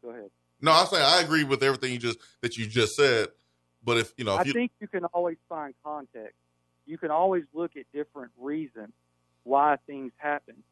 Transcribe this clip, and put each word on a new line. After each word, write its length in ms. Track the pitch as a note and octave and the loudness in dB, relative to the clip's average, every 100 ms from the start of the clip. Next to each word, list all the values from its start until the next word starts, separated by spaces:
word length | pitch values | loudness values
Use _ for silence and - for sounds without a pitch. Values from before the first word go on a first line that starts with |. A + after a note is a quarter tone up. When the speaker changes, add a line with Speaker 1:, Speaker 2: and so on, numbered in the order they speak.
Speaker 1:
go 80 | A#2+ | -16
ahead. 200 | A#2 G2+ _ _ _ | -16 -18 _ _ _
Speaker 2:
No, 120 | D3+ | 4
I'm 140 | D#3+ F3+ | 4 4
saying 180 | F#3 | 4
I 160 | C#3 F3+ | 4 4
agree 240 | D#3+ D#3 | 4 2
with 180 | C#3+ C3+ | 2 4
everything 300 | C3+ B2+ B2+ | 2 2 -2
you 60 | B2 | -2
just, 200 | A#2+ A2 - _ | -4 -6 -10 _
that 160 | A#2+ A#2 | -6 -6
you 100 | A2 | -2
just 280 | A2+ G#2+ - | 2 2 4
said. 320 | C#3+ A#2 G#2 _ _ _ _ _ | 4 4 0 _ _ _ _ _
But 140 | A2+ A#2 | 0 0
if, 160 | A2 - | 0 -6
you 80 | |
know, 100 | A2 | -2
if 60 | F#2+ | 0
Speaker 1:
I 40 | |
Speaker 2:
you 80 | C#3+ | 0
Speaker 1:
think 200 | C#3+ B3 _ | 0 -4 _
you 80 | G#3 | -10
can 160 | F#3+ E3+ | -8 -4
always 300 | F3 F3 E3 _ | -2 -4 -6 _
find 260 | E3 C#3+ C3 | -10 -10 -12
context. 520 | D3+ D3+ C3 A#2+ A2 _ _ _ _ _ - | -12 -12 -12 -16 -18 _ _ _ _ _ -16
You 100 | D#3+ | -10
can 140 | D#3+ | -4
always 340 | D3+ F#3 F#3 D3 | 0 2 0 -4
look 240 | D#3 E3+ C#3+ | -8 -8 -10
at 80 | B2 | -12
different 400 | C#3+ D3 D3 B2 A#2+ | -10 -10 -12 -18 _
reasons 540 | C3 D3+ D3 A2+ G#2+ _ _ _ _ _ | -8 -8 -8 -14 -18 _ _ _ _ _
why 340 | A#2+ C3+ D3 C#3 - | 0 2 2 0 -4
things 260 | C#3+ C3 _ | -12 -14 _
happen. 380 | D3 D3 - A#2 _ | -6 -6 -8 -20 _